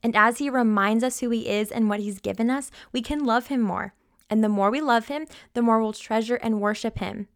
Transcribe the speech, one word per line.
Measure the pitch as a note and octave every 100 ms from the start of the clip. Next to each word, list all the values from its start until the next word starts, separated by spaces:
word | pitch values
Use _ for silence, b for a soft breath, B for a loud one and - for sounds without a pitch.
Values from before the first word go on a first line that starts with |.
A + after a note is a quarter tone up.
And | A3+
as | G#3 G#3+ A#3
he | C#4+
reminds | B3+ A#3 G#3 G3 A3+
us | B3+ B3
who | B3
he | A3+ -
is | G#3 G#3+
and | - A3
what | G#3
he's | G#3 F#3+
given | G#3 G3 A3+
us, | C4 C4+ B B
we | B3+
can | A#3 D4
love | C#4 A#3 A#3+
him | C#4
more. | G#3+ F#3 G3 _ _ _ _
And | A3
the | G#3+
more | G#3 G3
we | C4
love | D4+ A#3 A3+
him, | D4 D#4 B B
the | -
more | A#3 A3+
we'll | A3
treasure | A3 - A3 A3+ A#3+
and | A3+ G#3+
worship | G#3 G#3 A3+ -
him. | F#3 G#3 G3+